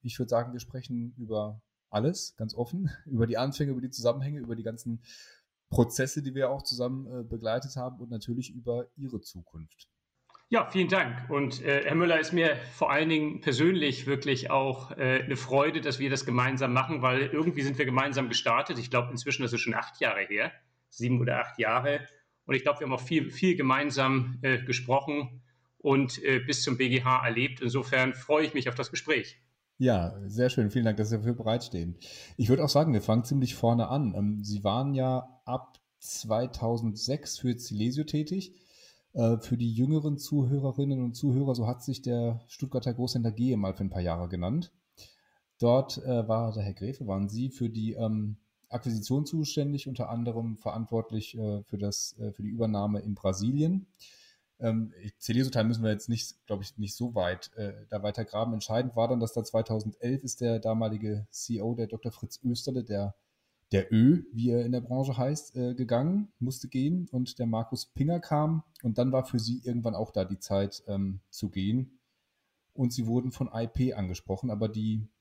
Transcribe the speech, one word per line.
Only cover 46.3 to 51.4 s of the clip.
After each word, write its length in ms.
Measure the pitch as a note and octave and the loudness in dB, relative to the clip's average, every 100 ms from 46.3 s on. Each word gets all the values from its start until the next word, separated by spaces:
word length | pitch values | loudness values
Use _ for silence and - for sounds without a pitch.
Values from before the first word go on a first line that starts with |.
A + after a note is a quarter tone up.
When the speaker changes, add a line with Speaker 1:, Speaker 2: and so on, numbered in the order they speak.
| A2 A#2 | 2 2
Speaker 1:
der 120 | G#2+ | -2
Herr 100 | G2+ | -4
Gräfe, 340 | G2 G2+ C3+ A2 | -4 -6 -6 -4
waren 220 | G2 G2+ | -2 0
Sie 220 | G#2+ C3 | -2 -4
für 180 | - A#2 | -2 -4
die, 240 | A2+ A2 | -2 -4
ähm, 420 | A2 A2+ A2 G#2+ G#2 _ _ _ | 0 0 0 -2 -6 _ _ _
Akquisition 580 | A#2+ B2+ A2+ G2+ C3 D3 | -6 -2 -4 0 0 0
zuständig, 600 | E3 D3 - C#3+ C#3+ C#3 | -2 -2 -2 -2 -2 -6
unter 220 | A#2+ A#2 | -6 -4
anderem 480 | A#2 A#2 A2+ A2+ A2 | -2 -2 -2 -4 -4
verantwortlich, 800 | A2 A2+ A2+ A2+ A2 A2 G#2+ | -4 -4 -2 -2 -2 -4 -6
äh, 260 | A#2 | -6